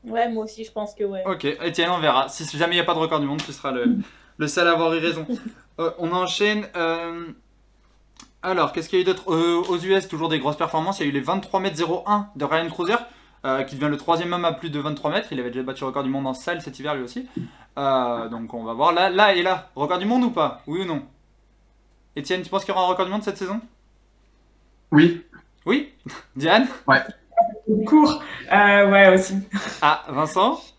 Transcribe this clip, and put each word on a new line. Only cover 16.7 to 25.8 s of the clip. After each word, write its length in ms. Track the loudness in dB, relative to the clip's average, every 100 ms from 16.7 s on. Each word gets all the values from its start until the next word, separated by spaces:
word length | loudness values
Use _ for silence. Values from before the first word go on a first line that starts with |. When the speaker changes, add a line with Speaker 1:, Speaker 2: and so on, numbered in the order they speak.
| -10
Speaker 2:
hiver, 160 | -8 -6
lui 80 |
aussi. 220 | -6 -10 -10 -10 -12 -14 -16 -4
Euh, 500 | 0 2 0 -4 -6
donc, 240 | -10 -10
on 100 | -10
va 120 | -8
voir. 180 | 0 0
Là, 160 | 2 2
là 260 | 4 4
et 80 | 4
là, 280 | 0 -2 -6
record 240 | -6 -2 0
du 60 |
monde 180 | 0 2
ou 60 | 0
pas ? 300 | 0 -2 -2 -8
Oui 160 | -6
ou 20 |
non ? 180 | -4 -6 -8 _ _ _ _ _ _ _ _ _ _
Étienne, 280 | -14 -6 -6
tu 80 | -2
penses 160 | -4 -2
qu'il 80 |
y 20 | 0
aura 80 |
un 40 | 2
record 180 | 2 -2
du 60 |
monde 100 | -2
cette 160 | -4 -6
saison ? 240 | -6 -6 -10 _ _ _ _ _ _ _ _ _ _ _ _
Speaker 3:
Oui. 320 | 6 6 4 -10 -20 _ _
Speaker 2:
Oui ? 300 | -2 -2